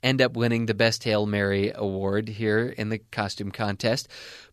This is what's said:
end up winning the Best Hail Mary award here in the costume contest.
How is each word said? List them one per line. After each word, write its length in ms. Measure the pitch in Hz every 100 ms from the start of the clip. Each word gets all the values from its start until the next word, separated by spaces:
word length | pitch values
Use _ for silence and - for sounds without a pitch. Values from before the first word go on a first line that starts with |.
end 180 | 127 135
up 120 | 127 117
winning 300 | 117 117 113
the 80 |
Best 300 | 104 113 110
Hail 200 | 117 107
Mary 460 | 104 104 98 98 101
award 560 | - 104 95 98 101 110
here 460 | 107 113 107 120 -
in 120 | 107
the 100 | 110 -
costume 400 | - 101 - 101
contest. 560 | - 107 98 113 131 - - - - -